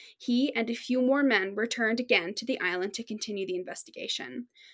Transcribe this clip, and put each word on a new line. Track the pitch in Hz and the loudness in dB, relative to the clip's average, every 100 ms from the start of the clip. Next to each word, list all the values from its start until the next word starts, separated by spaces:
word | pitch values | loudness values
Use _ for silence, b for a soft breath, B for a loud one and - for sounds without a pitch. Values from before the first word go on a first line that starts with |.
| B B | B B
He | - 240 285 | 0 2 2
and | 233 226 | 0 -2
a | 233 | -4
few | - 254 | 0 2
more | 254 277 | 4 6
men | 277 214 190 202 | 6 4 2 -2
returned | 226 226 226 226 | -2 0 0 0
again | 247 202 170 202 | 2 2 2 -4
to | 233 | -4
the | 262 | -2
island | 180 180 190 202 | -2 -2 -2 -6
to | 226 | -8
continue | 214 - 202 190 | -8 -6 -4 -4
the | 185 | -4
investigation. | 180 - - - - - 247 254 247 b b | -6 -8 -10 -10 -6 -6 -8 -10 -12 b b